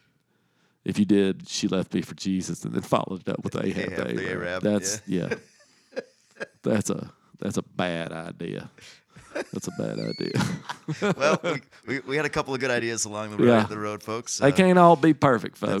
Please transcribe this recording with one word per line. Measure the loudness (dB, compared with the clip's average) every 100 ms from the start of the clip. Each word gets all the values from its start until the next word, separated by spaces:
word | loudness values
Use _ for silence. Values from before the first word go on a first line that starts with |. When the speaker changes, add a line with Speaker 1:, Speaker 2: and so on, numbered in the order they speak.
| _ _ _ _ _ _ _ _
Speaker 1:
If | -6 0
you |
did, | 4 4 4 0 -6
"She | -4 0
left | 0 -2
me | -4
for | -4
Jesus," | -8 -4 -4 -4 -8
and | -6
then | -6
followed | 0 -2 -2 -8
it | -6
up | -6
with | -6 -4
"Ahab | -4 -4 -6
Speaker 2:
"Ahab | -6 -4
Speaker 1:
the |
Speaker 2:
the | -4 -4
Speaker 1:
Arab." | -6
Speaker 2:
Arab," | -6 -2
Speaker 1:
That's, | 0 0 -2 -8 -4
Speaker 2:
yeah. | -4 -2
Speaker 1:
yeah. | -6 -10 _ _ _ _ -14
Speaker 2:
<laughs> | -14 _ _ -16 -16 _
Speaker 1:
That's | -2 0 0
a, | -4 -6 -18 _ -8
that's | -4 -4
a |
bad | -6 -4 -4 -4 -6
idea. | -8 -12 -10 -8 -8 -12 -18 -20 -20 _ -20 -12 -10 -8
That's | -8 -8
a | -6
bad | -6 -4
idea. | -6 -4 -2 0 0 -4 -10 -12 -8 -2
<laughs> | -2 2
Speaker 2:
Well, | 2 2
we, | 0 -4 _ -18 -6
we, | -6
we | -2 -2
had | 0
a |
couple | -2 -2
of | -2
good | 0
ideas | 0 -2 -4
along | -4 -6 -6
the | 4
road, | 6
Speaker 1:
Yeah. | 6
Speaker 2:
the | 4 -4
road, | -6 -6
folks. | -6 -8 -6 2
Speaker 1:
They | 4
Speaker 2:
Uh, |
Speaker 1:
can't | 6 6 10
all | 8 8
be | 6
perfect, | 4 4 2 -2 -6
folks. | -2 -2